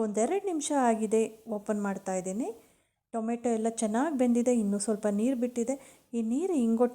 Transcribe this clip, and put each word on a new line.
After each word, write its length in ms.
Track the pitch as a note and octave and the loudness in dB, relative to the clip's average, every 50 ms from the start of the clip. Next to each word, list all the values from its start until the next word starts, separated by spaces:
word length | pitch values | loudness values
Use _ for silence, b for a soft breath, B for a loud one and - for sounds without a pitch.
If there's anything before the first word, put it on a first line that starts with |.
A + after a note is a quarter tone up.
| A3 | -2
ಒಂದೆರಡು 400 | G#3+ G3 G#3+ A3+ C4 F#4 G4+ G4 G4 | 0 0 0 0 2 0 -2 -2 -2
ನಿಮಿಷ 180 | E4+ D4+ C#4+ - D4 C#4 B3+ A#3 | -4 -2 -2 0 0 2 4 4
ಆಗಿದೆ, 320 | A3+ G#3+ A3 G3+ A3 A3+ A3 - - - - A3+ G#3 | 2 2 0 0 2 0 0 0 -4 -10 -10 -8 -8
ಓಪನ್ 260 | G#3 G#3 - G#3+ G#3 G3+ | -6 -4 -4 -4 -2 -2
ಮಾಡ್ತಾ 260 | G3 F#3+ F#3+ - F#3+ F#3+ F#3 | -4 -4 -4 -4 -4 -4 -4
ಇದ್ದೀನಿ. 280 | F3 F#3 F#3+ A3 D4+ G#4 A#4 b b b b b b b b b b _ - | -4 -4 -4 -4 -6 -6 -8 b b b b b b b b b b _ -8
ಟೊಮೆಟೊ 360 | A3+ A3 A3+ A#3 A#3 A#3+ B3 A3+ | -6 -4 -4 -4 -2 -2 -2 0
ಎಲ್ಲ 120 | A3 A3 A3+ A3+ - | 0 0 -2 -2 -2
ಚೆನ್ನಾಗಿ 340 | A3+ G#3 G#3+ A#3+ C#4+ E4+ D4 B3 | -2 0 0 0 0 0 2 2
ಬೆಂದಿದೆ, 320 | B3+ A#3+ A#3 A#3+ A#3+ B3 B3 A#3 | 4 4 4 4 4 2 2 2
ಇನ್ನೂ 160 | G#3 G3+ G3+ G3+ - | 2 2 0 0 0
ಸ್ವಲ್ಪ 220 | A#3 G#3+ G#3 G#3+ G#3 G3+ G#3 | -2 -2 0 0 0 0 2
ನೀರು 180 | A3+ C4 C4+ A#3 B3 | 2 0 0 0 -2
ಬಿಟ್ಟಿದೆ. 320 | B3 - A#3+ A3+ A#3 C#4 C4+ B B B B B B - | -2 -2 -2 -2 -2 -4 -6 B B B B B B -4
ಈ 40 | A#3 A3 A3+ | -4 -2 0
ನೀರು 240 | A#3+ C#4+ F#4 G4 F4 C#4 A#3 | 0 0 0 0 2 2 2
ಇಂಗೋ 220 | A3+ A#3 A3+ B3 A#3+ | 4 4 4 2 2